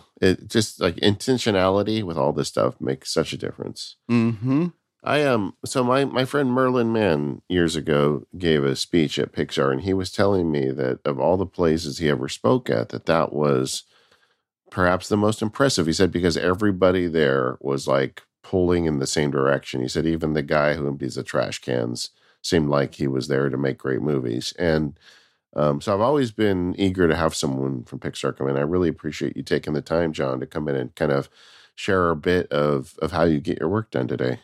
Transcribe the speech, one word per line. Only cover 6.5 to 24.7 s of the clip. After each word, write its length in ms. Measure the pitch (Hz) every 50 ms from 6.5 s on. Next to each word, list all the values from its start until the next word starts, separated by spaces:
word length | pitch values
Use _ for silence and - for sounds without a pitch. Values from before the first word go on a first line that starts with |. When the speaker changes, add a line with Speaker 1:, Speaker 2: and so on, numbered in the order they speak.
| 123 131 131 127 127 127 117 113
Speaker 1:
Mann 500 | 113 113 107 92 78 73 73 71 64 - _ -
years 260 | 92 90 85 80 80
ago 500 | 80 - 80 76 73 73 73 76 65 - _ - 90
gave 260 | 87 82 78 73 69
a 120 | 69 65
speech 420 | - - - - 85 76 69 - 71
at 140 | 64 -
Pixar, 400 | - - 76 69 - 78 69 67
and 100 | 67 67
he 100 | 92 98
was 200 | 95 95 92 -
telling 380 | - - 101 101 101 92 85 80
me 200 | 76 71 67 67
that 300 | 65 69 65 64 64 - -
of 140 | 71 69 65
all 180 | 65 80 90
the 80 | 95 92
places 540 | 90 - - 87 82 78 80 80 73 65 78
he 100 | 82 73
ever 200 | 71 62 67 67
spoke 420 | - - - 120 127 123 - -
at, 200 | 62 57 57 -
that 160 | - - -
that 260 | - 80 82 73 -
was 500 | - 73 76 73 69 64 65 64 - - - _ _ _ _ _ _ _ _ _ _ _ _ _ _ _ _ -
perhaps 380 | - 98 92 90 90 92 - -
the 100 | 110 104
most 240 | 104 107 107 -
impressive. 440 | 113 107 - - 139 135 - - 80
He 60 | 80
said, 200 | 78 85 95 85
because 240 | 82 87 87 87 80
everybody 720 | 76 - 87 90 92 107 104 95 90 92 90 90 95 90 85
there 500 | 78 82 76 67 67 67 65 65 64 -
was, 280 | - 69 69 67 67 69
like, 340 | 67 67 67 - - - - _ _ _ -
pulling 420 | - - 92 90 87 90 87 85
in 120 | 80 76 69
the 80 | 69
same 240 | - - 80 76 71
direction. 500 | 67 71 67 67 69 67 - - - 64
He 80 | 64 65
said 160 | - 82 76
even 280 | 82 82 80 80 78
the 100 | 76 76
guy 320 | 69 71 78 76 73 76 73
who 140 | 80 71 71
empties 260 | 69 69 69 64 62
the 80 | 65
trash 380 | 60 - - 67 60 - - -
cans 500 | - - 62 62 58 60 60 - - - _ _ _ _ _ _
seemed 260 | - - 92 82 76 71
like 280 | 71 71 69 - -
he 100 | - 76
was 220 | 67 67 65 64 71
there 200 | 69 67 71 69
to 80 | 64
make 220 | 65 69 67 64 -
great 240 | - 67 65 52
movies. 500 | - 76 73 65 62 58 58 60 - - - -
And, 400 | 87 85